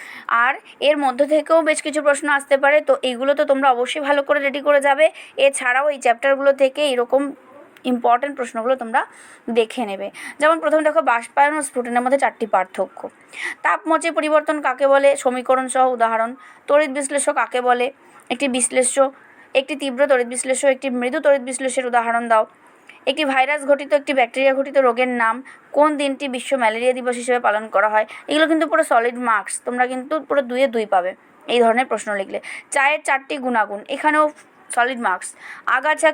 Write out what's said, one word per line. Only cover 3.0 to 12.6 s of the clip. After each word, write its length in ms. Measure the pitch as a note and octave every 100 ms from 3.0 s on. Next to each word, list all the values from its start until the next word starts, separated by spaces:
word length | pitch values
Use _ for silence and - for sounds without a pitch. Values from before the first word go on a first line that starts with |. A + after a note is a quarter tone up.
| C4
এইগুলো 240 | A#3 C4+ C#4+
তো 40 | C#4+
তোমরা 180 | C#4 C4+
অবশ্যই 280 | A#3+ B3+ D#4 C#4
ভালো 120 | C#4+ C#4+
করে 120 | D4 C#4
রেডি 140 | C#4 D4
করে 140 | C#4+ C#4
যাবে। 180 | C#4 E4 - - - C#4
এছাড়াও 400 | C#4 B3+ C4 D4+
এই 40 | C#4
চ্যাপ্টারগুলো 460 | A#3+ A#3 C#4 C4+ C#4 C#4
থেকে 200 | C4+ C#4+ D4
এরকম 300 | A#3+ A#3+ C4 C#4+ - - - - - B3+
ইম্পর্ট্যান্ট 420 | B3 A#3+ A#3+ C#4+ C4+
প্রশ্নগুলো 360 | A#3 A#3 A#3 C4
তোমরা 180 | A3+ C4 G#4+ - - - - A#3
দেখে 240 | A3+ - G#3
নেবে। 180 | G3 G3 - - -
যেমন 160 | D4+ E4
প্রথমে 200 | D#4 D#4 D4+
দেখো, 120 | D#4 C4+
বাষ্পায়ন 400 | A#3 A#3 - C#4+ D4+
ও 20 | C#4
স্ফুটনের 340 | B3 A#3+ A#3+
মধ্যে 160 | B3 C#4
চারটি 240 | A#3+ - A3
পার্থক্য। 460 | F#3+